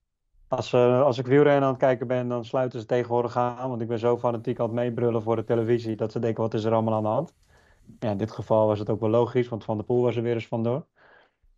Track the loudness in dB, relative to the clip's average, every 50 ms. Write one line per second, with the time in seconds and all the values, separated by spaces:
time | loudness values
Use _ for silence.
0 | _ _ _ _ _ _ _ _ _ -6 -4 -4 -2 0 2 4 6 6 6 4
1 | 4 4 2 0 0 2 4 6 6 6 6 4 4 2 2 2 2 2 2 2
2 | -2 -4 -4 -2 -2 -2 -4 -6 -4 -4 -2 -2 -2 -2 -4 -8 -6 -2 -2 -2
3 | 0 0 0 0 0 0 0 -2 -2 -2 -2 -6 -6 -6 -6 -6 -6 -4 -4 0
4 | 0 0 0 2 0 -2 -2 -2 -4 -6 -4 -2 -2 -2 -2 -2 -4 -4 -2 -2
5 | 0 0 0 0 0 0 -2 -2 0 0 0 0 2 2 0 0 0 -4 -6 -4
6 | -4 -6 -4 -4 -2 -2 -2 -2 -2 -2 -2 -2 -2 0 0 2 2 0 0 0
7 | 0 -2 -2 -2 -4 -6 _ _ _ _ _ _ _ _ _ _ _ -20 -14 -8
8 | -6 -4 -4 -4 -4 -6 -6 -6 -2 2 2 4 4 4 2 0 -2 -4 -4 -2
9 | 0 2 2 2 2 2 0 -2 -2 -2 -4 -8 -6 -6 -6 -6 -4 -2 0 0
10 | 2 0 0 -2 -2 -2 -2 -4 -4 -6 -4 -4 -2 -2 -2 -4 -6 _ _ _
11 | _ -20 -20 -20 _ _ _ _ _ _ _